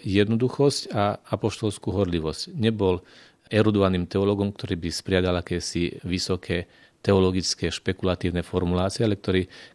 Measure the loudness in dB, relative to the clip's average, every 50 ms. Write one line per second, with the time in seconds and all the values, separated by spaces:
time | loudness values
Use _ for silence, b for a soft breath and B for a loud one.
0 | -2 2 2 4 4 4 2 2 0 0 2 2 2 2 2 0 -4 -4 -2 0
1 | 0 0 0 -4 -6 -6 -4 -2 -2 -2 -2 -2 -4 -4 -4 -4 -4 -2 0 0
2 | 0 0 0 -2 -2 -4 -4 -6 -8 -10 -4 0 0 0 2 2 2 2 0 0
3 | B B B B B B B B B B 2 2 4 4 4 4 4 4 2 0
4 | -2 -2 0 0 2 2 2 0 -2 -4 -4 -6 -6 -6 -4 -4 -4 -6 -6 -6
5 | -2 0 2 2 2 2 0 -2 -2 -4 -4 -6 -6 -4 -2 -2 -2 -2 -4 -6
6 | -6 -4 -4 -2 -2 -2 -4 -4 -4 -4 -4 -4 -4 b b b b b b _
7 | 0 4 4 6 6 4 2 0 -2 -4 -4 -2 -4 -4 -4 -4 -4 -4 -4 -2
8 | 0 -2 0 0 -2 -2 -2 -2 -4 -2 -2 -2 0 0 0 0 0 -2 0 0
9 | 0 0 0 -2 -2 0 0 0 0 B B B B B